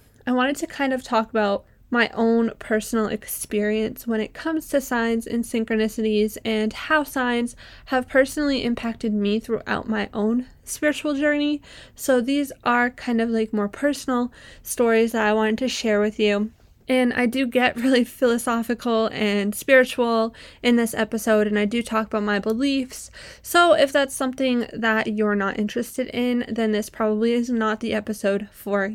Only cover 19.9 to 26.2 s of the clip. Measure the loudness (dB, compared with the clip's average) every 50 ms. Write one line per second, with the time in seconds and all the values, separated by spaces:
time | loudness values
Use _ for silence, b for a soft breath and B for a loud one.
19.9 | 2 -2 0 0 2 0 0 -2 -4 B B B B B 2 2 4 4 2 0
20.9 | 0 -2 -2 -2 -2 -4 0 2 4 4 4 2 2 0 0 0 0 -2 -4 -2
21.9 | -2 -2 -2 -2 -2 -2 0 0 0 0 0 -2 -2 0 0 0 0 0 -2 -4
22.9 | -10 -14 -16 -18 B B B B B B B 2 4 6 6 8 8 6 6 4
23.9 | 4 0 0 0 -2 -4 -4 -4 -2 0 0 2 2 0 0 -4 -4 -2 0 0
24.9 | 2 2 0 -2 -2 0 0 2 2 0 0 -2 0 -2 -2 -2 -2 -4 -6 -4
25.9 | -4 -6 -6 -4 -2 -2